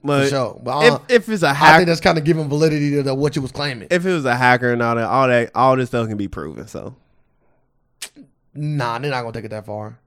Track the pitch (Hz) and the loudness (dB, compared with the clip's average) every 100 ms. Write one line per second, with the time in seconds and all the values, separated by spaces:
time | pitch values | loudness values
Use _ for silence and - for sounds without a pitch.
0 | 139 143 139 139 120 - 120 139 226 139 | 0 0 0 -2 -4 -6 -6 2 4 2
1 | - 247 214 214 165 139 151 160 175 165 | 0 0 0 -2 0 4 6 6 6 2
2 | 190 160 147 160 147 147 160 151 147 143 | 0 0 0 0 0 0 0 2 -2 -2
3 | 139 135 147 151 131 - 143 120 - 175 | -2 -2 -2 -4 -8 -8 -8 -8 -2 -2
4 | 185 175 131 120 127 123 123 120 117 117 | 0 -2 0 2 4 4 2 0 0 0
5 | 113 123 131 120 120 - 131 131 123 120 | 0 0 2 2 0 2 2 2 0 -4
6 | 113 107 98 - 76 58 - - 104 131 | -4 -6 -8 -8 -12 -12 -16 -14 -16 -18
7 | _ _ _ _ _ _ _ _ _ _ | _ _ _ _ _ _ _ _ _ _
8 | - _ - _ _ 135 151 147 120 117 | -20 _ -20 _ _ -10 -6 -4 -4 -4
9 | 143 127 117 113 107 107 104 104 107 117 | -6 -6 -8 -10 -10 -12 -10 -12 -12 -16